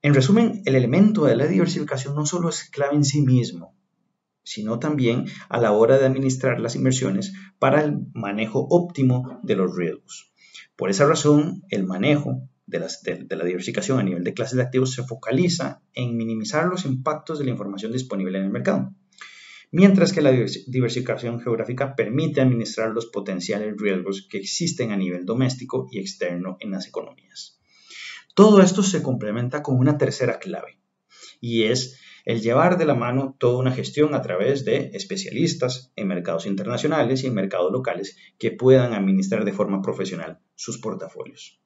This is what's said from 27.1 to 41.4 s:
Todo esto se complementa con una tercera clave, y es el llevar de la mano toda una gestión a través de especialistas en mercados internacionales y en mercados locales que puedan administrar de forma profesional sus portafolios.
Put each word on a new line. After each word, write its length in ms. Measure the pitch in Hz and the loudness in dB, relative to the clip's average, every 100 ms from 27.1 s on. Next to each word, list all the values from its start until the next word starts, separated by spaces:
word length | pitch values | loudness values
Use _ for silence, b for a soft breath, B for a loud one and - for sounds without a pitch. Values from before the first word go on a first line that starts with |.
| - _ - - _ B B B B B B B - | -18 _ -20 -20 _ B B B B B B B 6
Todo 260 | 214 208 | 10 10
esto 220 | 185 - | 8 4
se 200 | 190 165 | 0 0
complementa 580 | 135 110 104 113 120 147 | -2 -4 -4 -4 -4 -6
con 140 | 147 131 | -2 2
una 200 | 131 147 | 4 4
tercera 420 | 139 - 120 - | 0 0 -2 -4
clave, 400 | 95 98 - _ _ _ _ B B B | -8 -12 -12 _ _ _ _ B B B
y 220 | 117 113 | -4 0
es 360 | 107 127 - B B B | 2 0 -2 B B B
el 180 | - 113 | -4 -2
llevar 360 | 110 127 175 175 | 2 4 4 2
de 80 | 160 | 2
la 80 | |
mano 420 | 131 120 127 135 - | 0 0 -2 -4 0
toda 200 | 120 123 | 0 2
una 140 | 127 | 0
gestión 420 | 131 - - 151 | -2 -6 0 0
a 80 | 139 | 0
través 420 | - 92 113 139 | -2 -2 0 0
de 280 | - - - | 0 -2 -4
especialistas 960 | 98 - 98 95 123 170 - 127 - - - | -10 -8 -8 -8 -2 -2 0 -4 -6 -12 -8
en 100 | 98 | -4
mercados 380 | 90 87 82 104 | -4 -4 -6 -4
internacionales 760 | 95 98 120 151 160 120 131 | -6 -4 -4 -2 0 0 0
y 40 | 131 | -2
en 60 | |
mercados 360 | 107 95 95 92 | -2 -2 -2 0
locales 480 | 123 127 90 98 - b _ | 0 -4 -6 -8 -14 b _
que 140 | 113 | -6
puedan 420 | - 127 131 123 | 0 6 6 6
administrar 500 | 107 98 95 92 113 | 0 2 2 2 0
de 80 | 104 | -2
forma 300 | 98 101 98 | -2 -2 -2
profesional 580 | 95 92 95 87 80 - _ _ | -4 -6 -6 -8 -12 -16 _ _
sus 220 | - - | -12 -10
portafolios. 800 | 107 95 90 - - - | -10 -10 -12 -14 -16 -16